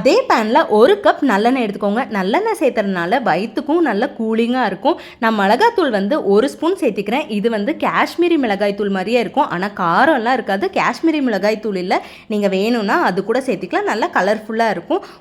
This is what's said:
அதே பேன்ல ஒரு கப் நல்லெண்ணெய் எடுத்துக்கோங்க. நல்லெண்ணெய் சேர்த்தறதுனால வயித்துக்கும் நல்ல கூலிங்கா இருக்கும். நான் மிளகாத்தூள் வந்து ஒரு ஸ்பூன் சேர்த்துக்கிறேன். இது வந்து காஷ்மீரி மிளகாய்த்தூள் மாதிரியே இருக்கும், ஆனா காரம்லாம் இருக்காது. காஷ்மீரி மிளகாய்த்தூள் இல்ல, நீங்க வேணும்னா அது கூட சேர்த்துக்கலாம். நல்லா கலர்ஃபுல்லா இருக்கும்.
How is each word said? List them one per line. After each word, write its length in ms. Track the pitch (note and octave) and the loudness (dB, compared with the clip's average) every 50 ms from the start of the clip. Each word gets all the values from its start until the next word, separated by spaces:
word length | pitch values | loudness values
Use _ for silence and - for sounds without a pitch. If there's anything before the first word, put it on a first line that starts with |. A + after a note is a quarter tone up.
அதே 140 | F#3+ B3+ D#4+ A#4+ C5 - | 2 4 4 4 2 2
பேன்ல 300 | F4 C#4 A3 G#3+ A#3 D4+ D#4+ - - G#3 | 2 2 2 2 2 2 2 4 4 6
ஒரு 160 | A3 C#4+ G4+ G4+ - | 6 6 6 4 2
கப் 160 | D4+ D4 - - C4+ | 0 2 2 0 0
நல்லெண்ணெய் 320 | G#3 G3 G#3+ A#3+ C4 C4+ A#3+ | 2 2 2 2 2 2 -2
எடுத்துக்கோங்க. 380 | G#3 G3 - - G3+ G3+ A3+ - - A3 | -4 -4 -4 -2 -2 -2 -2 -4 -4 -4
நல்லெண்ணெய் 420 | G3+ F#3 F#3 A#3 E4+ G#4 A4+ G#4+ - | -4 -2 0 0 0 0 0 -2 0
சேர்த்தறதுனால 560 | D#4+ B3+ A3+ A3+ G3+ G3 F#3+ F3+ E3+ E3+ G#3+ C#4 B3 G3 | 0 0 0 0 -2 -2 -2 -2 -2 0 0 0 2 2
வயித்துக்கும் 540 | D#3 E3+ G3+ A3+ - - B3+ - D4 F4 E4+ C#4+ | 0 0 0 -4 -6 -6 -4 0 0 2 2 2
நல்ல 160 | G#3+ G3 A#3 C#4+ - - | 0 0 -2 -2 -4 -6
கூலிங்கா 440 | A3+ A3 A3+ A3 A#3 A#3 B3 C4 B3 G3+ | -4 -2 0 0 0 0 0 0 0 -2
இருக்கும். 300 | F#3+ E3+ - C4+ E4 D#4+ - - - - A#3 | -2 -2 0 -2 -2 -2 -4 -16 -12 -4 -2
நான் 140 | A3+ A3 G#3+ | -2 0 2
மிளகாத்தூள் 520 | G3 G3 G#3+ B3+ G#4 A#4 A#4 G#4 F4 C#4 A3+ G3 | 2 2 4 4 4 2 2 2 0 0 0 0
வந்து 180 | G3 G3+ C#4 D#4 - G3 G3 | 0 0 0 0 0 2 2
ஒரு 140 | G#3 B3 C#4+ - | 4 2 2 -2
ஸ்பூன் 240 | - - E4 G4 F#4+ | -2 -2 -2 -2 0
சேர்த்துக்கிறேன். 460 | D#4+ B3+ F#3+ - G3 G#3 A3 C#4 D#4 - A3 G#3 | -2 -2 -2 -2 -4 -4 -2 -4 -4 -4 -4 -2
இது 100 | G3 A#3 A#3 | -2 -2 -2
வந்து 160 | G#3 G3+ A#3 D#4+ D#4 D4+ | 0 -2 -4 -4 -2 -2
காஷ்மீரி 540 | G#3+ D#3+ F3+ B3 D4+ - - E4+ F4 E4+ D#4 C4+ | -2 0 0 0 0 0 -2 0 2 2 0 0
மிளகாய்த்தூள் 520 | A3+ G3+ F#3+ G#3 G#3 G3 G3+ G#3+ G3+ G3 F#3+ | 0 0 0 0 -2 -2 -2 -2 -2 -2 -2
மாதிரியே 220 | F#3 G#3 A#3 B3 A3+ | -2 0 0 0 0
இருக்கும், 260 | G3 - C4 C#4+ - - | 0 0 -2 -2 -2 -2
ஆனா 120 | F3 F#3 G#3 G#3 - | -4 -4 -6 -4 -4
காரம்லாம் 560 | F#3+ E3+ E3+ F#3+ B3 D#4 D#4+ C4 G#3+ A#3 C4 B3 | -2 0 2 4 4 4 4 2 2 0 0 0
இருக்காது. 300 | G#3 - G3 G3+ C4 F#4+ - - | 0 -2 -2 -2 -2 -2 -2 0
காஷ்மீரி 440 | D#3+ F3+ A#3+ - - D#4+ D#4 D4+ C#4 B3+ | 0 0 -2 0 0 0 0 2 0 0
மிளகாய்த்தூள் 520 | A3 F#3+ F#3 G#3 A3 G3+ - A3 G3 F#3 F3+ | -2 0 -2 -2 -4 -2 -4 -6 -4 -4 -2
இல்ல, 140 | F#3 A#3+ F4 F#4 - - - - _ G#3+ | -2 -2 -2 -2 -6 -16 -20 -10 _ -4
நீங்க 160 | G#3 G3+ G3 F#3 F#3+ | 0 0 0 0 0
வேணும்னா 400 | G3 A3+ B3 A#3+ G#3 G3 B3+ E4+ E4+ A3+ | 0 0 0 0 0 0 0 2 2 0
அது 100 | F#3 F#3+ F#3+ - | 0 -2 -2 -2
கூட 120 | A3+ B3+ C4 - | -2 -2 0 -2
சேர்த்துக்கலாம். 420 | G#3+ E3+ - F#3 - F4 G#4 G4+ | -4 -4 -4 -4 -4 -2 -2 -2
நல்லா 180 | A#3 G#3 C4+ F4 - C4 | -2 -2 -2 0 0 0
கலர்ஃபுல்லா 520 | F#3 G3 A3 A3 G#3+ - A3+ A3 A3+ A3+ G3 | 2 2 0 -2 -4 -8 -4 -2 0 0 0
இருக்கும். 280 | F3 E3+ - D4+ F#4+ - - - - | -4 -4 -4 -4 -4 -4 -8 -18 -20